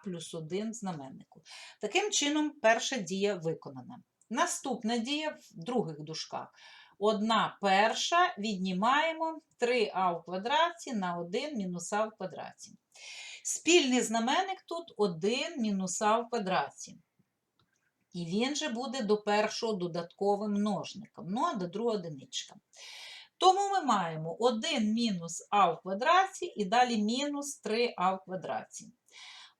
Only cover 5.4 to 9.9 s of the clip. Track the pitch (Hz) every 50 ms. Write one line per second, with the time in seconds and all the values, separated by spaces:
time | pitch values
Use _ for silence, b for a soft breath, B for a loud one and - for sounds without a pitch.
5.4 | - - - - 165 240 247 247 175 160 156 147 151 151 156 - - - - 131
6.4 | 123 - B B B B B B B B B B 196 214 220 196 208 220 220 190
7.4 | 180 156 - - - 196 190 196 208 226 226 - - - 339 339 359 359 359 -
8.4 | 202 226 214 180 185 190 185 180 196 233 262 294 311 330 330 320 330 320 330 311
9.4 | - _ _ - - 240 247 247 214 -